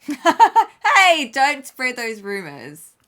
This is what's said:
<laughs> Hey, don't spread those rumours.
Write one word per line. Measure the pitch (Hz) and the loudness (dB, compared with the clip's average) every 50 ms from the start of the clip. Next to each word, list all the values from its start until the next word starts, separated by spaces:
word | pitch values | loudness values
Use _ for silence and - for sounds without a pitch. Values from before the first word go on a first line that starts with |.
<laughs> | _ - 294 - - - - - 466 - - 453 427 - _ _ _ 403 571 392 381 | _ -12 -12 -2 0 -2 4 4 2 4 4 2 0 0 _ _ _ 2 2 4 4
Hey, | 359 339 311 285 220 | 4 2 0 -2 -6
don't | 220 277 269 285 294 285 269 | -2 -2 -2 0 -2 -4 -10
spread | - _ - 254 254 247 | -20 _ -8 -8 -8 -6
those | 247 233 226 226 214 | -6 -8 -8 -10 -10
rumours. | 196 202 202 196 185 151 143 135 113 139 147 151 - - _ _ _ | -10 -10 -10 -10 -10 -12 -16 -16 -18 -18 -20 -20 -20 -20 _ _ _